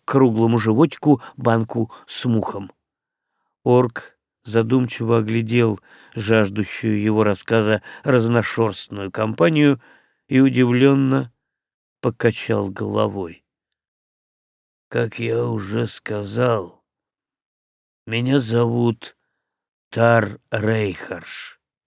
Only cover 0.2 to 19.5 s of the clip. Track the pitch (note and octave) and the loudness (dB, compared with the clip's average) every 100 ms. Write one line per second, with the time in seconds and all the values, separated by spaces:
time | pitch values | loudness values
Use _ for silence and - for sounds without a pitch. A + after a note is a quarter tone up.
0.2 | C3 A2 A2+ A#2 A2 A2 E3 - D3+ C#3 | 4 4 2 2 2 2 2 2 2 2
1.2 | - - A#2+ A2+ A2 A#2+ A2+ - - - | 0 -4 0 0 0 -4 -6 -8 -14 -6
2.2 | B2+ A2+ - G2+ G2 - _ _ _ _ | -2 0 -2 -8 -12 -18 _ _ _ _
3.2 | _ _ _ _ B2+ B2 B2 - - _ | _ _ _ _ 2 2 2 -4 -18 _
4.2 | _ _ A#2 A2+ A2+ B2+ B2 - A2+ A#2 | _ _ -4 -2 2 0 0 -4 0 0
5.2 | G#2+ A2+ A2 A#2+ A2+ G2+ _ - - - | 0 -4 0 2 2 0 _ -20 -18 -8
6.2 | G#2 A2+ G2+ G2+ G2 - A2+ G#2 G#2+ G#2+ | 2 2 2 -2 -6 -4 -2 -2 0 2
7.2 | G#2 G2 - A2+ G#2+ G#2+ - - D3 B2+ | 0 0 0 0 2 -2 -4 -10 0 2
8.2 | A2+ A#2 G#2+ - A2+ F#2 - G2+ G2 - | 2 0 0 -2 -2 -4 -12 -12 -10 -4
9.2 | A2 G#2+ E3+ D#3 D3 B2+ _ _ _ _ | -4 0 2 4 4 2 _ _ _ _
10.2 | - C3 C3+ B2 B2 B2 C#3 C#3 C3+ C3+ | -2 2 4 4 2 4 4 4 2 -2
11.2 | B2+ _ _ _ _ _ _ _ B2 A2+ | -4 _ _ _ _ _ _ _ -6 0
12.2 | A#2+ A2 - G#2+ G2 G2 G#2 G#2 G#2+ G2 | 0 0 -4 -4 -4 -6 -4 -2 -2 -4
13.2 | F2 E2+ _ _ _ _ _ _ _ _ | -10 -12 _ _ _ _ _ _ _ _
14.2 | _ _ _ _ _ _ _ B2 A2+ - | _ _ _ _ _ _ _ -4 -4 -4
15.2 | A#2 A2+ A#2+ A2+ G2 A2+ A#2 - - G#2+ | -4 -2 -2 -4 -4 -4 -4 -8 -8 -8
16.2 | G2+ G#2 B2 A2 F2 _ _ _ _ _ | -6 -2 0 0 -4 _ _ _ _ _
17.2 | _ _ _ _ _ _ _ _ - A2+ | _ _ _ _ _ _ _ _ -6 -4
18.2 | B2 C#3+ A2 A#2 A#2+ A#2+ A#2+ A#2 - _ | 0 0 2 0 0 2 0 -2 -10 _
19.2 | _ _ _ | _ _ _